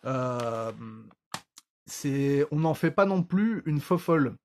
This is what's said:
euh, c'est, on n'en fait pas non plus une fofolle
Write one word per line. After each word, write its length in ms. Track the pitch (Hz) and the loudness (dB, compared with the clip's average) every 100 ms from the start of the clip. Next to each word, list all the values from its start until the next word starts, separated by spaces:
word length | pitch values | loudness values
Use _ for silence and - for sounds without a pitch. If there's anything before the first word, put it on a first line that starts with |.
| - | -2
euh, 640 | 131 127 123 117 113 113 110 113 110 110 - _ - _ - _ _ - | -2 -2 -2 -4 -4 -6 -8 -14 -16 -20 -20 _ -14 _ -20 _ _ -16
c'est, 600 | - 143 139 139 139 147 | -8 -2 0 2 2 2
on 80 | 151 | 0
n'en 140 | 160 | 0
fait 180 | 156 165 | 2 0
pas 140 | 156 196 | 2 2
non 160 | 190 | 2
plus 420 | 175 185 214 208 160 | 2 2 2 0 -2
une 160 | 147 | -2
fofolle 540 | - 175 - 165 135 - | 0 -2 2 2 2 -2